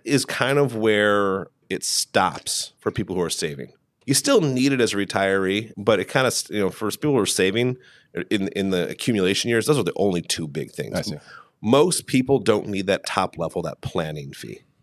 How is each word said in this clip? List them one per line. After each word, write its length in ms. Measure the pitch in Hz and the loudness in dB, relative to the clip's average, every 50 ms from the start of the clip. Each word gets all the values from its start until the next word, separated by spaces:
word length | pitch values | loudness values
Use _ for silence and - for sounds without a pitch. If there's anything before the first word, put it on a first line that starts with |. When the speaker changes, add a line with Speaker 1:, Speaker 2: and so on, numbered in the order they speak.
| - | -2
Speaker 1:
is 200 | 113 143 135 - | 0 0 0 0
kind 320 | - - - 123 127 139 143 | -2 -2 -2 0 2 2 2
of 180 | 143 123 117 | 2 0 0
where 720 | 107 110 110 107 104 104 104 104 101 101 98 95 98 - - _ _ _ - | 0 2 2 4 4 4 4 4 4 2 2 0 -2 -4 -8 _ _ _ -8
it 140 | 95 - - | -6 -6 -4
stops 880 | - - - - - - 101 92 87 - - - - - - - - - _ | -4 -2 -4 -2 0 2 2 2 2 0 -4 -8 -6 -6 -6 -6 -10 -10 _
for 120 | - 107 | -6 -4
people 260 | - 113 98 87 90 | -4 -4 -4 -4 -2
who 60 | 92 | -2
are 80 | 85 80 | -2 -2
saving. 420 | - - 85 78 71 65 60 - - _ _ _ _ _ _ | -4 -4 -6 -6 -6 -8 -14 -16 -18 _ _ _ _ _ _
You 80 | 127 135 | -2 0
still 260 | - - 277 277 214 | 0 2 4 4 4
need 320 | 160 139 127 127 131 139 | 4 2 2 2 2 2
it 80 | 139 123 | 4 2
as 120 | 117 104 | 2 2
a 40 | 101 | 2
retiree, 760 | 101 98 - - 98 98 98 98 98 95 92 98 107 120 - - | 0 -2 -2 0 0 2 2 2 2 2 0 0 -2 -4 -6 -10
but 240 | 107 101 117 107 92 | -2 2 2 2 2
it 80 | 95 - | 2 0
kinda, 220 | - 139 131 120 - - - - | 0 2 2 2 0 -2 -4 -4
you 100 | 85 104 | -2 -2
know, 100 | 98 92 | -2 -2
for 200 | - - 110 101 | -2 -4 -6 -6
people 220 | - - - 151 | -4 -2 -2 0
who 60 | 139 117 | 2 2
are 80 | 95 | 2
saving 520 | - - - 92 95 101 117 123 127 123 - - - - _ _ _ - - - - | 2 2 2 2 2 2 2 0 0 -2 -4 -10 -20 -20 _ _ _ -10 -10 -6 -2
in, 180 | 107 101 95 - | -2 -2 -2 -2
in 220 | - 98 98 95 | -2 -2 -2 0
the 180 | 92 87 85 - | 0 0 -2 -2
accumulation 580 | - - - 131 113 101 90 92 98 - - 120 | -6 -4 -2 0 0 2 2 2 2 0 0 0
years, 180 | 117 113 104 | 0 2 2
those 120 | 139 151 131 | 2 2 2
are 60 | 90 | 0
the 80 | 82 - | -2 0
only 240 | - 101 101 90 85 | 0 0 0 0 0
two 260 | 76 - - 85 80 76 | -2 -4 -6 -6 -6 -8
big 220 | 69 76 64 - | -8 -8 -10 -8
things. 260 | - - - - - - | -8 -10 -8 -6 -6 -6
Speaker 2:
I 40 | |
see. 140 | - - 76 73 - - - - - _ _ _ | -6 -6 -8 -12 -14 -20 -20 -20 -20 _ _ _
Speaker 1:
Most 440 | - 110 127 143 160 185 156 - - | 0 4 6 6 6 4 2 -2 -2
people 320 | - - 127 123 135 139 120 | 0 0 0 2 2 2 2
don't 260 | 95 113 107 95 - 107 | 2 2 0 0 0 -4
need 180 | 101 98 92 98 | -4 -2 0 0
that 180 | 95 - - | 0 0 -2
top 320 | - - 101 92 - - 87 | -2 0 0 0 0 -2 -6
level, 240 | 82 80 - 87 | -8 -6 -6 -6
that 180 | 82 78 - - | -6 -6 -8 -10
planning 520 | - - - 90 80 78 78 76 69 69 | -8 -6 -4 -4 -4 -4 -6 -10 -12 -14
fee. 280 | - - - 55 - - _ _ _ _ | -14 -16 -16 -16 -16 -18 _ _ _ _